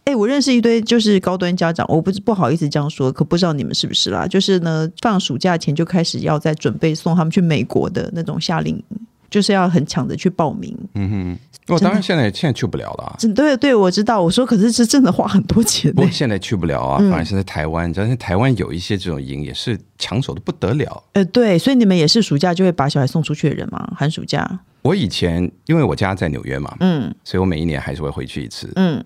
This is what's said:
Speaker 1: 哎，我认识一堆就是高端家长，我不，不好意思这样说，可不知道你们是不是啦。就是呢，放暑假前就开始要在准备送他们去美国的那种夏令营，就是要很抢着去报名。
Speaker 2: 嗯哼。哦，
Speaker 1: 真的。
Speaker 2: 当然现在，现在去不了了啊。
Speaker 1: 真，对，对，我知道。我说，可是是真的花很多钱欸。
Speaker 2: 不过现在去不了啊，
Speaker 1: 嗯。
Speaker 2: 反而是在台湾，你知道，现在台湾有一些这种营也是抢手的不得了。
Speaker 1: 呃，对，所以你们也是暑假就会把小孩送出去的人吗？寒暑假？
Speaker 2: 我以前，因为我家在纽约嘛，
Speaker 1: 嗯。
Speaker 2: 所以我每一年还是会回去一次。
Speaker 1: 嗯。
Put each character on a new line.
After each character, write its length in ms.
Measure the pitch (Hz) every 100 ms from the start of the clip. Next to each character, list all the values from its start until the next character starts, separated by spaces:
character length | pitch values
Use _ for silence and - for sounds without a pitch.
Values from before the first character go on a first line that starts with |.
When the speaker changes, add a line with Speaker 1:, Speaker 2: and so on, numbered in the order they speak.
Speaker 1:
哎， 100 | -
我 140 | 254 208
认 140 | 285
识 100 | 262
一 80 | 247
堆 180 | 226 233
就 180 | 220 240
是 180 | 214 196
高 180 | 185 185
端 180 | 175 180
家 160 | 165
长， 140 | 165 -
我 140 | 160
不， 100 | 175 196
不 120 | -
好 180 | 196 127
意 20 |
思 140 | 165 147
这 100 | 151
样 120 | 147
说， 200 | - 131
可 140 | 135
不 100 | 151 175
知 80 | 175
道 80 |
你 100 | 147
们 100 | 78
是 120 | - -
不 80 |
是 160 | - -
啦。 160 | 92 120
就 120 | 190
是 200 | 196 190
呢， 280 | 170 160 160 -
放 180 | - 185
暑 200 | - 135
假 180 | 185 170
前 180 | 160
就 120 | 147 165
开 180 | -
始 160 | 165 123
要 180 | 160 151
在 160 | 156
准 220 | 156 139 104
备 180 | 165
送 220 | 156 - 175
他 80 |
们 60 | 160
去 100 | 196
美 240 | 175 151
国 240 | - - -
的 220 | 180 -
那 100 | 165
种 160 | 165 156
夏 220 | - 160
令 160 | 156 156
营， 80 | - - 226 _ -
就 100 | 208
是 140 | 196
要 120 | 196 180
很 200 | 165 -
抢 200 | - 139
着 80 |
去 140 | - 180
报 240 | 175 156
名。 240 | - - - - 101
Speaker 2:
嗯 120 | 98
哼。 300 | 104 90 87 - - -
哦， 100 | 170
Speaker 1:
真 0 |
的。 60 |
Speaker 2:
当 80 | 196
然 100 | 196
现 160 | 185 170
在， 60 |
现 240 | 107 - 156
在 40 |
去 140 | 113 104
不 100 | 69
了 160 | 52
了 100 | -
啊。 100 | - -
Speaker 1:
真， 120 | 226
对， 220 | 208 302 254
对， 160 | 285
我 160 | 226 185
知 140 | 190
道。 180 | 214 220
我 80 | 170
说， 160 | 240
可 140 | 254 220
是 140 | 226
是 120 | 226
真 160 | 226 285
的 120 | 247
花 160 | 185 -
很 120 | 196
多 180 | - 220
钱 300 | 233 - 147
欸。 20 |
Speaker 2:
不 80 | 131
过 80 | -
现 180 | - 135
在 80 | 98
去 200 | - 101
不 100 | 82
了 140 | 67
啊， 180 | 64 69
Speaker 1:
嗯。 80 | 98
Speaker 2:
反 120 | 82
而 40 |
是 120 | 82 98
在 60 |
台 240 | 95 - 78
湾， 200 | 82 87
你 60 |
知 60 | 82
道， 40 |
现 60 | 107
在 60 | 127
台 180 | - 90
湾 180 | 135 107
有 160 | -
一 60 | 82
些 160 | - 101
这 100 | 90
种 140 | 73
营 220 | 65 69
也 100 | 69
是 240 | - - 104 - -
抢 240 | - 135
手 140 | -
的 60 | -
不 100 | -
得 220 | - 92
了。 320 | 143 - - _
Speaker 1:
呃， 120 | 202 180
对， 300 | 247 233 170
所 160 | 262
以 40 | 262
你 100 | 214
们 100 | 180
也 100 | 151
是 140 | 233
暑 160 | 196 143
假 160 | 180
就 120 | 175
会 80 | 185
把 160 | 170 139
小 100 | 147
孩 80 | 131
送 160 | 165
出 100 | 147
去 160 | 151 147
的 60 |
人 160 | - -
吗？ 220 | - - -
寒 140 | 147
暑 140 | -
假？ 340 | - - - 185 _ _
Speaker 2:
我 100 | 131
以 140 | 196 104
前， 420 | - 87 85 90 - -
因 100 | 165
为 80 |
我 100 | 117
家 220 | 71 98 98
在 120 | 87
纽 140 | 67
约 160 | 57 67
嘛， 180 | 71 -
Speaker 1:
嗯。 340 | 185 160 76 -
Speaker 2:
所 160 | - 92
以 20 |
我 60 | 92
每 140 | 80
一 40 |
年 160 | 82 71
还 140 | -
是 80 | 85
会 80 | 73
回 160 | 73 65
去 160 | -
一 60 | 58
次。 200 | - -
Speaker 1:
嗯。 280 | - 185 -